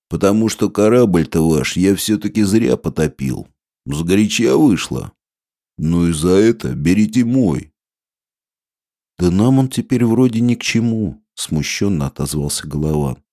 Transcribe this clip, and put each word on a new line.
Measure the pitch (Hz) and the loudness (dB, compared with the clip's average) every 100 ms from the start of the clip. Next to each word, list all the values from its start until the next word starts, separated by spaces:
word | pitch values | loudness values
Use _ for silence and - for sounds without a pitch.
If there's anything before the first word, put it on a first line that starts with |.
| - | -10
Потому | 82 95 104 110 | -2 0 2 0
что | - 104 | -2 -4
корабль-то | - 104 123 117 87 78 85 80 | 2 2 4 4 2 0 0 0
ваш | 78 64 - | 0 -2 0
я | 92 95 | 0 0
всё-таки | - 107 104 107 | -2 -4 -2 -2
зря | 104 107 117 - | 0 2 2 -2
потопил. | 78 73 78 - 67 - - _ _ _ - | -4 -2 -4 -4 -8 -8 -12 _ _ _ -10
Сгоряча | 71 82 101 110 - 120 135 | -6 -2 0 0 0 0 2
вышло. | 151 92 - 64 85 - _ _ _ _ _ - | 2 2 -2 -10 -10 -16 _ _ _ _ _ -6
Ну | 78 85 85 | -2 0 0
и | |
за | 80 85 | 0 2
это | 95 110 117 - 67 | 4 4 2 -4 -2
берите | 76 95 107 117 117 | 0 2 2 0 0
мой». | 131 110 69 - _ _ _ _ _ _ _ _ _ _ _ _ _ _ - | 2 0 -2 -8 _ _ _ _ _ _ _ _ _ _ _ _ _ _ -2
«Да | 87 | 0
нам | 90 113 135 | 2 4 4
он | 131 | 2
теперь | 127 - 123 120 | -2 -2 0 2
вроде | 113 127 113 | 4 2 2
ни | 120 | 0
к | 120 | 0
чему», | - 117 117 113 101 73 _ | -2 0 0 0 -2 -6 _
смущённо | - - 78 73 - 101 87 69 | -14 -4 -2 -2 -2 -2 0 -4
отозвался | - 71 76 71 - 76 | -4 -6 -4 -4 -6 -6
Голован. | 73 76 78 71 64 _ | -4 -2 0 -2 -6 _